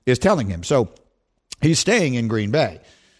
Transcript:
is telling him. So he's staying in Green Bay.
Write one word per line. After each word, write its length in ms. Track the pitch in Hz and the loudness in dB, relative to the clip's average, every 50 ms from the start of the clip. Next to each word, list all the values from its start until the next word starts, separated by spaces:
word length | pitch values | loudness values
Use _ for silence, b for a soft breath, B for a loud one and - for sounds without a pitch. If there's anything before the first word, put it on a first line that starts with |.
| B | B
is 140 | 127 127 120 | 0 0 2
telling 320 | - 190 208 156 113 95 | 2 2 2 2 0 -4
him. 120 | 90 85 85 | -6 -6 -4
So 280 | - 143 131 113 - - - _ _ _ _ _ _ _ _ _ - - - - | 0 0 0 0 -2 -6 -20 _ _ _ _ _ _ _ _ _ -20 -10 -2 0
he's 160 | 156 165 - | 0 2 2
staying 340 | - 180 233 240 175 139 127 | 2 2 2 2 2 0 0
in 160 | 120 117 110 | -2 -2 -2
Green 220 | 117 110 104 101 | -2 -2 -2 0
Bay. 300 | 120 156 143 101 - - b b b b b b b | 0 0 0 0 -4 -10 b b b b b b b